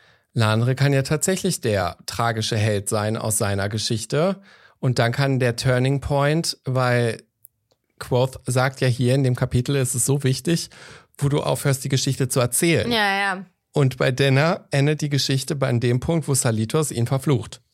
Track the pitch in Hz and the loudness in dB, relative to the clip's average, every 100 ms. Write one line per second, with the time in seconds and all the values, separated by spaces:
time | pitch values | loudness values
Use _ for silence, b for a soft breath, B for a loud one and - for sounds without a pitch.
0 | B B B - 110 110 120 131 139 139 | B B B 0 2 2 2 2 2 2
1 | 135 156 - 185 190 - 120 101 87 - | 0 -2 -2 -2 -2 -2 0 0 -2 -6
2 | - - 120 110 107 113 107 104 98 110 | -10 -2 -2 0 -2 0 0 0 -2 -2
3 | 104 113 117 104 104 101 98 107 - 113 | -2 -2 -2 -2 -2 -2 -2 -4 -4 -4
4 | - 143 175 196 B B B B 135 120 | -4 -2 -2 -2 B B B B -2 0
5 | 117 120 139 131 127 117 131 127 127 139 | 0 2 0 2 0 0 0 2 2 0
6 | - 143 143 156 165 - - 127 127 123 | 0 0 2 0 -2 -6 -4 0 2 2
7 | 120 - - _ - _ _ _ _ - | 0 -2 -10 _ -20 _ _ _ _ -18
8 | - 127 131 - - 127 131 131 131 120 | -2 0 0 -2 -4 0 0 0 0 2
9 | 123 135 131 123 127 123 127 139 127 123 | 2 2 2 0 0 0 0 0 0 -2
10 | - 143 131 131 - 165 - B B B | 0 0 0 -2 0 -2 -4 B B B
11 | B - 143 147 147 139 143 135 139 135 | B -4 -2 0 0 -2 0 -2 0 -2
12 | - 131 131 - 120 - 170 151 233 233 | 0 -2 0 0 0 2 2 2 2 0
13 | 208 196 202 185 190 _ _ - 135 - | 0 0 -2 -4 -10 _ _ 0 0 2
14 | 139 127 139 135 160 185 - 143 139 151 | 0 2 4 4 4 0 -2 0 2 0
15 | 151 139 - 135 - 151 131 120 120 123 | -2 -2 0 -2 -2 -2 0 0 2 0
16 | - 165 147 135 127 110 110 156 156 92 | 0 -2 0 0 0 0 0 -2 -2 -2
17 | 117 135 147 127 - - _ | -2 -2 0 -2 -2 -14 _